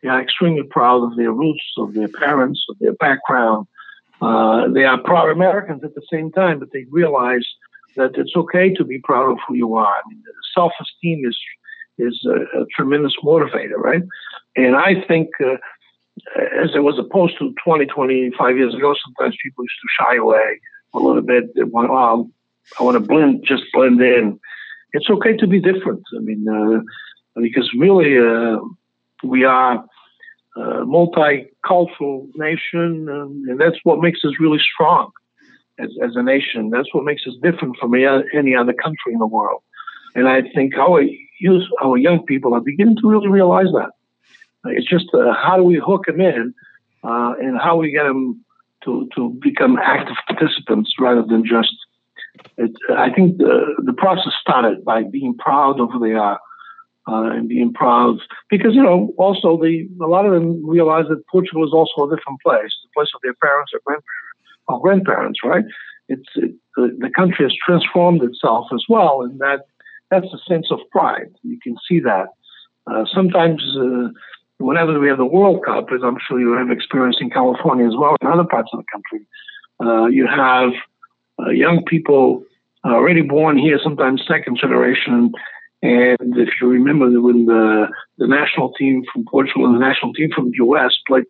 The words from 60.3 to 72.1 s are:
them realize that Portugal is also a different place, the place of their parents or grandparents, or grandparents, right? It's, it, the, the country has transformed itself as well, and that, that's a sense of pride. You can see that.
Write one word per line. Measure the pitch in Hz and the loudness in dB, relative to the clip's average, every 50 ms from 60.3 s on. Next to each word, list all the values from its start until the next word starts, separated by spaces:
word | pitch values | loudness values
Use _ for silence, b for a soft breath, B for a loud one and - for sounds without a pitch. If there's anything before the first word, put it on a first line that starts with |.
them | 190 170 165 165 170 165 151 | 2 2 2 0 -2 -4 -4
realize | 156 160 170 165 156 156 160 165 147 | 0 2 4 4 4 2 2 0 0
that | 160 147 - | -2 -6 -6
Portugal | _ - 185 180 185 - 160 160 | _ -4 -4 -4 -4 -4 -4 -2
is | 147 147 | 0 2
also | 160 160 156 - - 147 | 2 2 2 0 -4 -2
a | 143 160 | -2 -2
different | - - 139 139 131 _ | -6 -6 -12 -16 -4 _
place, | 170 120 110 104 107 - - _ | 0 0 0 -2 -4 -10 -12 _
the | _ _ | _ _
place | 151 147 143 - | -4 -4 -4 -4
of | 135 - | -8 -10
their | 127 123 _ | -10 -6 _
parents | - 151 143 143 143 139 - | 0 0 0 0 -2 -4 -10
or | - _ | -10 _
grandparents, | 139 143 151 147 - - - - - - _ b b b b _ - | -6 -8 -8 _ -14 -16 -16 -16 -20 -20 _ b b b b _ -8
or | - 120 | -8 -2
grandparents, | 135 180 196 190 190 156 107 - - - 107 - - | 2 2 2 2 2 0 -2 -2 -2 -6 -6 -6 -4
right? | 120 - 180 - B B B B B B B B _ | -2 -2 -2 -2 B B B B B B B B _
It's, | 135 135 - - - | -10 -10 -10 -10 -6
it, | - 135 - - _ _ _ _ | -4 -4 -4 -6 _ _ _ _
the, | - 123 120 123 - | 0 0 0 -2 -4
the | 117 - | -10 -4
country | - - 185 180 - - 147 | 0 0 0 0 2 0 -2
has | 127 - - - | -2 -2 -4 -2
transformed | - 175 165 - - - 180 175 180 180 165 | 0 0 0 0 0 0 2 4 4 4 2
itself | 131 120 123 - - 143 113 113 - - | 0 -2 -4 -2 -2 0 0 0 -2 -4
as | 131 120 - - | -8 -8 0 2
well, | 226 226 196 160 139 135 127 | 2 4 4 4 2 0 -2
and | 123 135 135 | -8 -8 -4
that, | 139 139 139 139 139 _ _ _ B B B B B _ | -4 -2 -2 -4 -6 _ _ _ B B B B B _
that's | 185 190 180 185 | 0 0 0 -2
a | 170 160 - - | -12 -16 -6 -4
sense | 180 165 160 - | -4 -4 -2 -4
of | 156 - - _ | -6 -6 -6 _
pride. | _ 190 165 131 - - - - _ _ | _ 0 0 0 -2 -4 -8 -12 _ _
You | _ 240 240 247 - | _ -12 -12 -12 -10
can | 131 117 110 - - | -12 -12 -12 -4 0
see | 180 170 | 0 0
that. | 135 123 | 2 2